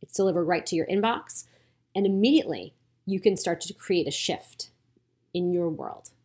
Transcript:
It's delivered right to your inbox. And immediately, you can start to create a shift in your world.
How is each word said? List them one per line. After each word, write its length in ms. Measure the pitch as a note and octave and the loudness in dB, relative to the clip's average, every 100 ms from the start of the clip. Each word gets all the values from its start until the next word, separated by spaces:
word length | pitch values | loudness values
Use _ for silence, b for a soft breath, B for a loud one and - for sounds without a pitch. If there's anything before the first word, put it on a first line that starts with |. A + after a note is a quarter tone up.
It's 140 | - | -12
delivered 300 | - F#3+ F3 | 0 2 2
right 200 | E3 E3+ - | 2 0 0
to 100 | E3+ | -2
your 100 | - | 0
inbox. 600 | G3 G#3+ A#3 - - - b b b _ | 0 0 -2 -4 -10 -10 b b b _
And 120 | F#3+ G3 | 0 2
immediately, 680 | G3 A3 D4+ - B2 F2+ _ _ _ | 4 4 4 2 -6 -8 _ _ _
you 140 | - F#3+ | -6 2
can 180 | G#3 F#3 | 2 2
start 240 | - E3+ | -2 -2
to 120 | - | -6
create 320 | G#3 - F3+ C#3 | -14 -2 2 2
a 60 | |
shift 580 | - - E3+ - - - _ _ _ _ _ _ | 0 -4 -4 -6 -14 -14 _ _ _ _ _ _
in 180 | F3 F3+ | -4 0
your 160 | F3 E3+ | 0 -2
world. 420 | D#3 B1+ - - _ | -4 -10 -12 -16 _